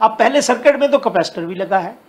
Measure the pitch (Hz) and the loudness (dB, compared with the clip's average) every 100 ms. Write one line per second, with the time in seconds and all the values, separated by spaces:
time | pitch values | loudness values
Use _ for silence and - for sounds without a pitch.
0 | 226 226 226 285 277 240 302 277 285 269 | 0 2 0 2 0 0 2 2 2 0
1 | 233 180 160 - 165 180 185 190 170 - | 0 -2 -2 -6 -10 -8 -4 -4 -4 -10